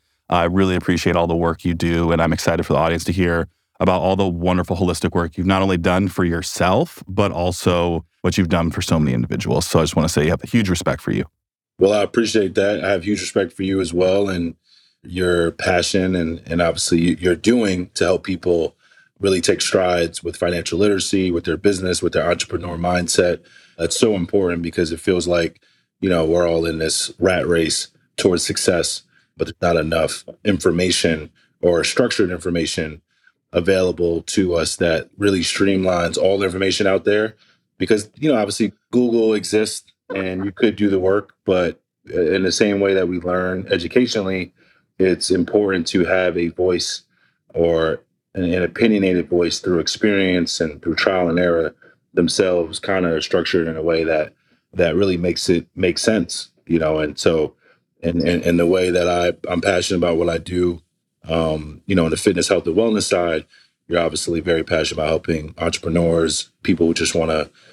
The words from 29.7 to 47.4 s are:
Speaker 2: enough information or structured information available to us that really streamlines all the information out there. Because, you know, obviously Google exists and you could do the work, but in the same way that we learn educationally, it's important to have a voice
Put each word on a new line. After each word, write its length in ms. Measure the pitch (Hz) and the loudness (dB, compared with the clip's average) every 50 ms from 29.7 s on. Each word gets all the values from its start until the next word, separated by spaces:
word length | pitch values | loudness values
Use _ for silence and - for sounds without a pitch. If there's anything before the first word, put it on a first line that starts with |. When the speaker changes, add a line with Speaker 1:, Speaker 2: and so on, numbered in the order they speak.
| 85 | 2
Speaker 2:
enough 480 | 80 78 80 82 80 78 - - - - - - _ - | 2 0 0 0 0 0 -2 -4 -6 -12 -16 -16 _ -2
information 840 | 107 95 - - 92 85 87 92 92 87 - - 85 80 78 76 - _ _ _ _ _ - - | -2 -2 0 2 0 2 2 0 0 0 0 0 0 -2 -2 -6 -12 _ _ _ _ _ -2 0
or 200 | 87 87 82 78 | 2 2 2 0
structured 460 | - - - 123 117 - - 101 87 | 0 0 0 0 0 2 0 0 -2
information 720 | 90 82 - 90 85 85 82 - - - 80 78 76 78 _ _ _ _ _ _ _ _ _ _ | -2 -4 -4 -2 -2 -2 -2 -2 -2 -4 -6 -6 -8 -14 _ _ _ _ _ _ _ _ _ _
available 720 | - 87 82 90 98 92 92 90 82 87 87 85 85 80 | -2 0 2 2 2 2 2 0 0 0 0 0 0 -2
to 320 | - - - 101 95 90 85 | -4 -4 0 0 2 2 2
us 220 | 82 80 78 - | 0 0 -2 -2
that 340 | - 90 85 80 - - - _ - | 0 0 0 0 0 -2 -6 _ -2
really 240 | 101 101 98 90 | 0 2 2 2
streamlines 760 | 82 - - - 98 98 98 92 92 92 90 87 85 85 82 | 0 -2 0 0 2 2 2 2 2 0 0 0 0 -2 -2
all 220 | - 92 95 98 98 | 0 2 2 2 2
the 80 | 101 | 0
information 400 | 92 92 95 98 95 90 - 101 | -2 -2 0 -2 0 0 0 0
out 200 | 95 95 92 - | 2 0 0 0
there. 300 | 104 104 107 107 107 - _ _ _ _ _ _ _ _ - | 0 0 0 0 -2 -6 _ _ _ _ _ _ _ _ -6
Because, 320 | - - 110 104 104 - _ 117 | 0 0 0 0 0 -6 _ -4
you 140 | 143 156 | 0 0
know, 60 | 135 110 | 2 2
obviously 340 | 104 101 101 - 110 104 - _ _ - | 2 0 -2 -2 -2 -2 -4 _ _ -2
Google 420 | - 123 123 117 117 117 110 110 110 | 0 2 2 2 2 2 2 2 2
exists 580 | 104 90 - 107 107 107 104 - - - _ _ _ _ - - | 0 -2 0 0 0 0 0 -4 -10 -14 _ _ _ _ -10 -6
and 320 | 95 95 92 92 92 98 | -6 -4 -4 -4 -6 -6
you 60 | 101 | -6
could 240 | - - 120 107 104 | -4 0 0 0 2
do 160 | 107 104 101 | 2 0 2
the 80 | 98 92 | 2 2
work, 340 | 90 95 98 104 - - _ _ - | 2 2 2 0 -2 -6 _ _ -2
but 380 | 101 92 90 87 82 78 _ _ _ _ _ _ | 0 2 2 2 0 -4 _ _ _ _ _ _
in 380 | - - 87 85 78 95 95 95 | -6 -2 0 2 2 2 2 2
the 80 | 92 | 0
same 280 | 85 - 113 104 101 98 | 2 2 2 2 2 2
way 140 | 101 98 98 | 2 2 2
that 140 | 95 90 87 | 2 0 0
we 120 | 92 87 | -2 -4
learn 460 | 85 90 90 92 92 92 92 92 95 - | -4 -2 -2 -2 -2 -2 -4 -4 -4 -2
educationally, 840 | 98 87 87 85 - 127 127 117 - 110 95 95 95 92 90 - _ _ _ _ _ _ _ _ _ - | -4 -2 -2 0 2 2 2 2 0 -2 -2 -2 -4 -4 -6 -8 _ _ _ _ _ _ _ _ _ 0
it's 320 | 95 92 87 85 - - | 2 2 2 0 0 0
important 560 | 92 90 85 - - 104 104 98 95 90 82 - | 0 0 0 2 2 2 2 2 0 -2 -2 0
to 180 | - 92 87 | 0 0 2
have 320 | 85 92 92 92 90 82 87 | 2 2 0 0 0 0 0
a 120 | 85 82 | -2 -2
voice 520 | 82 - 90 92 90 85 - - - - _ _ _ _ _ _ _ _ | -2 -2 0 0 0 0 -2 -6 -8 -10 _ _ _ _ _ _ _ _